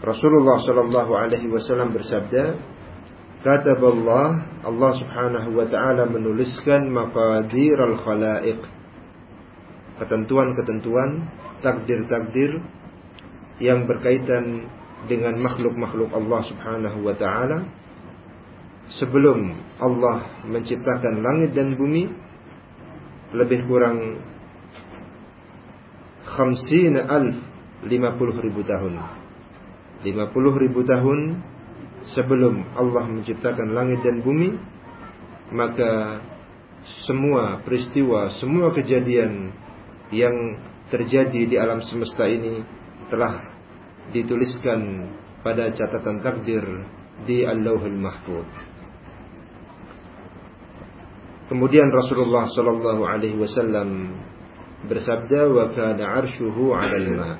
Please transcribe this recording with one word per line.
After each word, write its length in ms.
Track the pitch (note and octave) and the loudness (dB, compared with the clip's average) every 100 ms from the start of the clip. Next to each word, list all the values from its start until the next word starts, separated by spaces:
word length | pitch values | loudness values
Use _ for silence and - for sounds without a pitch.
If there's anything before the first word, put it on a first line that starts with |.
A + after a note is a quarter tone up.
Rasulullah 560 | A2 A2+ D3+ D3+ C3+ B2 | -2 2 6 8 8 6
sallallahu 520 | B2+ B2 A#2 B2 A2+ G#2 | 4 4 4 2 2 2
alaihi 320 | A2+ A#2 A#2 | 2 0 0
wasallam 480 | A2+ A2 B2 A#2+ A2 | -2 0 0 0 -2
bersabda, 640 | - A2 G2 B2 D3 E3 - - - - - - - - | -2 -4 0 0 0 -4 -10 -16 -18 -18 -18 -20 -20 -4
"Kataballah, 1200 | C3 C#3+ C#3+ B2 B2+ A#2 A2+ A#2 D3 E3 - - - | 2 4 4 6 6 4 4 4 4 0 -4 -10 -6
Allah 240 | A#2 C3 B2+ | 2 2 2
Subhanahu 560 | B2 A#2+ B2 A#2+ A2+ A2+ | -4 -4 -2 -2 -2 0
wa 80 | A2 | 0
taala 400 | A2+ B2+ B2+ A#2+ | 2 2 2 2
menuliskan 800 | A2+ A2 A2 B2+ - - C#3+ C#3 | 0 0 0 -2 -2 2 2 4
maqadiral 1120 | B2 A2+ A#2+ A2+ A2 A2 A#2+ D3 C#3+ A#2+ A2 | -2 -2 2 2 2 0 2 4 4 4 2
khalaiq." 560 | A2+ G#2+ A2 G#2+ F#2 A2 - - - - - - - - - - - - - - | -2 0 0 0 -2 -4 -8 -18 -20 -20 -20 -20 -20 -20 -20 -20 -20 -20 -20 -12
Ketentuan-ketentuan, 1300 | G#2 A2 G#2+ C3+ C3 B2 A#2 A2 A2+ A#2+ C3+ D#3 E3 - - - | -4 -2 2 2 2 0 -4 -4 0 0 0 -2 -8 -12 -18 -4
takdir-takdir 960 | C3 B2 A2 A#2+ A2+ A#2 A2 A#2+ D3 D#3+ - - - - - - - - - - | -2 -2 -2 -2 0 -2 -2 0 0 -2 -10 -18 -20 -20 -20 -20 -20 -20 -20 -2
yang 240 | A#2+ B2 A#2+ | 2 4 2
berkaitan 800 | A#2 B2 C3 C3 B2 A#2+ A#2 A#2 - - - A2+ | 0 2 2 2 0 0 -6 -10 -16 -20 -18 -4
dengan 320 | A#2+ A#2 A2+ | -2 0 0
makhluk-makhluk 720 | B2+ B2 A#2+ A#2 A2 A2 A2+ | -2 0 -2 -2 -4 -2 -2
Allah 300 | A2+ G#2+ A#2 G#2+ | -2 0 -2 -2
Subhanahu 480 | G2+ A2 A2+ G#2+ G#2+ | -10 -8 -4 -4 -4
wa 160 | G#2 G2 | -4 -2
taala 480 | G2+ G#2 B2+ D#3 F#3+ - - - - - - - - - - - - - | 0 0 0 -2 -6 -14 -20 -20 -20 -20 -20 -20 -20 -20 -20 -20 -16 -6
sebelum 560 | B2+ C3+ C#3+ A#2 F#2+ E2 - - | 0 4 6 4 0 -6 -14 -4
Allah 640 | B2+ A#2+ A#2+ G#2+ - - | 0 2 2 0 -6 -14
menciptakan 800 | G#2+ A2+ A#2 B2+ - B2 B2+ G#2+ | -6 -6 -4 -4 -2 -2 -2 -2
langit 320 | A2+ D3+ D#3+ C3+ | 0 2 0 0
dan 240 | C3+ C3 | -2 0
bumi, 320 | C#3 D#3+ F3+ - - - - - - - - - - - - | 0 0 -2 -6 -16 -20 -20 -20 -20 -20 -20 -18 -18 -20 -10
lebih 320 | A2+ B2 B2+ B2 | 0 2 2 4
kurang 480 | B2 A#2+ A#2 A2+ - - - - - - - - - - - - - - - - - - - - - - | 4 4 2 -4 -8 -14 -18 -20 -20 -20 -20 -20 -20 -20 -20 -20 -20 -20 -20 -20 -20 -20 -20 -20 -20 -12
khamsina 800 | - C3 B2+ - D#3 F3 C3+ B2+ | 0 2 2 4 6 6 4 2
alf, 320 | D3 C3 A#2+ - - - - - | 2 2 -2 -8 -18 -20 -14 -2
lima 320 | B2 B2 A#2+ | 0 0 0
puluh 160 | A#2+ A2+ | -2 -2
ribu 240 | A2+ G2+ F#2 | -4 -4 -2
tahun. 320 | G2 F#2+ E2+ E2 - - - - - - - - - | -2 -2 -6 -10 -14 -20 -20 -20 -20 -20 -20 -20 -8
Lima 240 | G2 G2 G#2 B2 | -6 -4 -2 4
puluh 160 | C3+ C3+ | 4 6
ribu 240 | B2+ B2 | 4 2
tahun 560 | B2 B2+ C3 C#3+ D#3 F3 - - - - - - - | 2 4 4 2 0 -4 -10 -18 -18 -18 -18 -16 -8
sebelum 640 | - B2 C3 B2 G#2 F#2 - | -4 2 4 4 2 -4 0
Allah 320 | B2+ A#2+ A2+ | 0 0 -2
menciptakan 640 | A2 A2 A2 B2 A#2+ A2 | -6 -6 -4 -2 -2 -2
langit 320 | A2+ B2+ B2 | 0 0 2
dan 160 | B2 A#2+ | 0 0
bumi, 320 | A#2+ D3 F3+ A3 - - - - - - - - - A#2 | 0 2 0 -2 -10 -18 -20 -20 -18 -18 -20 -20 -10 -2
maka 640 | A#2 A#2+ A#2+ A2 G#2+ G#2+ - - - - - - - - - | -2 0 0 2 -2 -8 -12 -18 -20 -20 -20 -20 -20 -16 -4
semua 560 | C3 C#3 C3+ G#2+ F#2+ | 0 2 2 0 -4
peristiwa, 640 | - B2 B2 C#3 C3 A2 G2+ - | -2 -2 0 0 2 2 0 -4
semua 400 | B2 E3 E3+ D#3 | 0 2 2 2
kejadian 800 | A2+ B2+ B2 B2 A2 G2+ F#2+ - - - - - - | 2 2 4 2 2 -2 -8 -12 -18 -20 -20 -20 -6
yang 240 | G#2+ A#2+ A#2+ A#2 G#2+ - - - | 2 2 2 -4 -6 -14 -20 -6
terjadi 560 | A#2+ A#2 C3 B2+ A#2+ A#2 | -2 2 2 2 2 2
di 80 | A#2 | 2
alam 240 | A2+ A2+ - | 2 0 -4
semesta 400 | A#2 A2+ - G#2+ | -6 -6 0 0
ini 320 | A2+ A2+ A2+ A2 - - - - | 0 -2 -6 -10 -16 -20 -18 -6
telah 400 | A2 A#2+ F#2+ - - - - - - - | -2 -2 -2 -12 -20 -20 -20 -20 -20 -6
dituliskan 960 | A#2+ A#2 A#2+ B2 - B2+ A2 G2+ F#2+ F2+ - - - | -4 -2 0 0 0 -2 -2 -2 -6 -10 -14 -18 -8
pada 320 | A#2 A2+ A2+ | -4 0 -2
catatan 480 | A2+ G#2+ A2+ A2 G#2 | -2 -4 -4 -4 -4
takdir 480 | B2+ A2+ G#2+ A2 F#2+ F#2 G2 - - - | -4 -4 -2 -2 -4 -10 -12 -18 -20 -14
di 240 | G#2+ B2 B2 | -4 0 0
Al-Lauhul 480 | A2+ A2 A2 G2+ G2+ | 0 0 0 0 -4
Mahfuz. 540 | F#2+ F2+ - E2+ E2 - - - - - - - - - - - - - - - - - - - - - - - - - - - - - - | -6 -8 -8 -8 -8 -14 -18 -20 -20 -20 -20 -20 -20 -20 -20 -20 -20 -20 -20 -20 -20 -20 -20 -20 -20 -20 -20 -20 -20 -20 -20 -20 -20 -20 -6
Kemudian 400 | B2 C3 D3 C#3 | 0 6 8 8
Rasulullah 640 | B2+ B2+ B2+ A#2+ A#2+ A2+ | 4 2 2 2 2 2
sallallahu 560 | B2 A#2+ A2+ A2+ G#2+ F#2 | 0 2 2 0 0 0
alaihi 320 | G#2+ G#2+ G#2+ | -2 -2 -2
wasallam 800 | G#2+ - A#2 G#2 G2+ F#2+ F#2 F#2 - - - - - - G#2 | -2 0 0 0 -2 -4 -8 -10 -14 -18 -20 -20 -20 -16 -6
bersabda, 560 | G#2+ - A#2 - C#3 D3 | -4 -2 -4 0 4 6
"Wa 180 | B2+ A2+ | 4 2
kana 480 | A#2 A2 G#2 G2+ A2+ | 0 -2 -2 -2 -2
arshuhu 560 | B2+ - A2+ G#2+ C3 G#2 | -2 -4 -4 0 0 2
'alal 340 | G2 G2+ F#2+ F2 | 0 0 -2 -2
ma." 160 | E2+ E2 | -4 -8